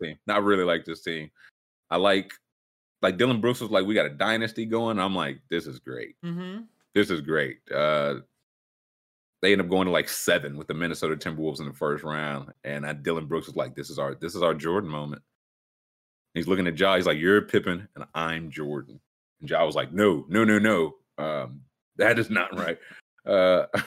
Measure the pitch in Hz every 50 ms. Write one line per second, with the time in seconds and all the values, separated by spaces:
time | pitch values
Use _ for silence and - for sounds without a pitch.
0 | 90 78 78 - _ 104 104 104 101 101 101 95 90 87 85 82 80 82 82 -
1 | - 87 82 80 78 78 _ _ - - _ _ _ _ _ _ _ _ 82 87
2 | 95 101 95 98 95 - - - _ _ _ _ _ _ _ _ _ _ _ _
3 | - 95 92 87 120 131 123 110 101 120 123 - 123 101 107 95 95 101 110 98
4 | 80 73 71 71 95 107 110 113 113 113 110 113 113 110 113 113 117 113 110 98
5 | 92 98 95 90 78 71 69 65 _ _ 85 85 78 73 65 65 - 65 64 60
6 | 55 - - _ - 170 170 175 185 180 190 220 226 - _ _ _ _ _ 101
7 | 104 - 90 78 69 76 80 78 71 65 55 - _ - - 71 76 76 76 73
8 | 71 71 69 - - _ _ _ _ _ _ _ _ _ _ _ _ _ _ _
9 | _ _ _ _ _ _ _ _ - 95 101 98 90 87 92 92 95 92 85 78
10 | 76 - - - - 90 87 87 73 73 71 73 76 - 78 78 85 82 80 -
11 | 90 80 78 71 - 90 82 76 78 78 71 71 73 71 71 - 80 73 73 73
12 | 80 78 76 76 76 73 71 69 71 76 - _ - 69 71 73 71 73 73 73
13 | 69 80 82 82 78 71 82 82 76 - 69 - 67 - - - - - 78 71
14 | 71 69 69 - 82 82 85 92 87 82 80 76 73 82 90 104 101 80 76 76
15 | 76 73 71 69 _ _ _ _ _ _ _ _ _ _ _ _ _ _ _ _
16 | _ _ _ _ _ _ _ 85 85 87 95 95 92 87 82 76 95 98 95 92
17 | 87 87 78 76 82 92 101 104 104 - - 101 - 92 90 87 104 - _ -
18 | - - - 78 82 82 82 82 82 76 65 76 73 71 73 69 69 - 50 -
19 | _ _ _ _ _ _ _ _ 78 - 82 78 82 78 - 76 67 65 80 95
20 | 107 101 82 71 - 71 90 110 113 107 107 104 104 110 104 87 80 78 - -
21 | _ _ _ - 76 78 76 71 65 64 67 69 - _ _ _ _ _ _ -
22 | 104 113 117 117 110 - 110 92 90 - 95 90 85 85 82 - - - - -
23 | _ _ _ _ _ - 101 92 92 92 90 87 - - - - -